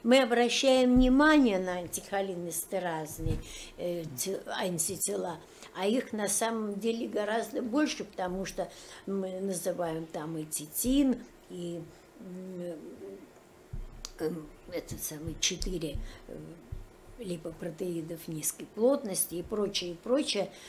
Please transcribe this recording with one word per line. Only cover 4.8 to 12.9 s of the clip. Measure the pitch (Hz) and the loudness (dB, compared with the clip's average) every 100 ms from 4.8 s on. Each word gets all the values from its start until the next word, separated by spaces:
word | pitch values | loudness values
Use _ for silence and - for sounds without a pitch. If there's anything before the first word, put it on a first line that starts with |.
| - 160 - 202 180 160 - - - | -4 -4 -4 -2 -4 -8 -14 -20 -14
а | - 196 | -4 0
их | 247 - | 0 -2
на | 214 202 | -2 -2
самом | - 226 226 214 202 | 0 0 -2 -4 -2
деле | 226 233 233 | -2 -2 -4
гораздо | 208 208 226 214 - | -4 -2 -2 -2 -4
больше, | 247 262 302 - | 0 2 0 -2
потому | 196 - 180 185 | -8 -4 -4 -2
что | 190 - 175 - - - - | -4 -6 -6 -8 -18 -12 -4
мы | 196 185 185 | -4 -2 -4
называем | 196 180 190 170 170 160 165 | -4 -2 -2 -2 -2 -2 -6
там | 175 156 160 | -6 -6 -6
и | |
титин, | 156 - 156 - 240 277 269 240 - - - | -6 -8 -6 -2 2 4 4 2 -4 -20 -14
и, | 180 170 170 160 - - - | -10 -8 -8 -10 -18 -20 -18
м, | 190 180 185 180 175 160 - | -14 -12 -10 -10 -8 -10 -12